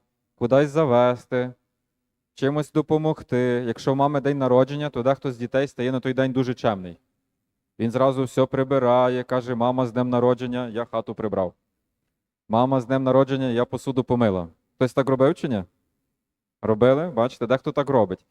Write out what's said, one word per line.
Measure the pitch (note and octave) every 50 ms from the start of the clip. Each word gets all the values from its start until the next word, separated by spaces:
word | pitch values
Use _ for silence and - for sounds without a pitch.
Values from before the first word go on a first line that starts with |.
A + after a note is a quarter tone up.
| _ _ _ _ _ _ _
кудись | - B2 - C3+ C#3 D3+ C#3+
завести, | C#3 E3 D#3+ B2+ A#2+ A#2+ B2 B2 B2 A#2+ - - B2+ B2 B2 B2+ B2+ _ _ _ _ _ _ _ _ _ _ _ _ _ _ _ _
чимось | - C3+ C#3 D3 D3+ C#3+ -
допомогти. | - D#3 C#3+ - D#3 D#3 D#3 D#3 D3+ - - - B2+ C3+ B2+ B2+ B2 A#2+ B2+
Якщо | A#2 A2+ - - C#3+ C3+
в |
мами | C#3 C#3 D3 D3 C#3
день | B2 C#3 C#3+
народження, | C#3 C3 B2 B2 B2+ C3 C3+ D3 D3 D3 C#3+
то | - B2 A#2+
дехто | C3 C3+ - - C#3
з | B2
дітей | A2+ A#2+ A2+ - C3 C#3+
стає | C3+ - B2+ A#2+ B2+
на | C3 B2
той | - C3 B2
день | C3 C3 C3
дуже | B2 C3+ B2 B2+ A#2+
чемний. | - - A#2 G2+ F#2 F#2 F2 E2 _ _ _ _ _ _ _ _ _ _ _ _ _ _ _ _ -
Він | A2+ A#2
зразу | A2 B2+ C3 C3+ B2+ C3+ C3
все | - - C3 C3
прибирає, | - - C3 C3 C3 C#3 C3+ B2 A#2+ B2 B2+ B2+ B2+ B2+ B2 A#2+
каже: | - B2+ B2+ A#2+ B2+ B2
«Мама, | A2+ A#2 B2+ B2+ C3 B2+
з | A#2
днем | G#2+ B2 B2 B2
народження, | B2 A#2+ B2 B2 B2 A#2 B2+ B2 B2 B2 B2 A#2
я | G#2 A#2 A#2
хату | - - A2+ - A#2 G#2+
прибрав. | - A2 G#2 F#2+ F#2+ F#2 E2+ _ _ _ _ _ _ _ _ _ _ _ _ _ _ _ _ _ _ _ -
Мама, | G#2+ A#2+ B2+ C3 C3+ C3
з | A2+
днем | A#2 C3+ C3+ C3
народження, | C3 B2+ C3+ C3+ C3 C3+ C3+ C3 B2+
я | A#2 A#2+ B2
посуду | - C3 A#2+ - C#3 B2 C3 A#2
помила». | - B2 A#2+ A#2+ G#2 F#2+ F2+ E2+ D#2+ _ _ _ _ _
Хтось | - B2+ A#2+ -
так | C#3+ B2+ C3
робив | C3+ B2+ C3 D3+ F#3+
чи | - -
ні? | C#3+ A#2 G2 F#2 _ _ _ _ _ _ _ _ _ _ _ _ _ _ _ _ _ _ -
Робили? | G#2+ G#2+ A2 G#2 A#2+ B2+ C3+ D3+ E3+ F3+
Бачите, | C#3 A2+ A#2 C3 - - A#2+
дехто | A2 C3 C3 - D3+
так | - D3 C#3 C#3+
робить. | C3+ A#2 G2+ F2+ F#2 - _ _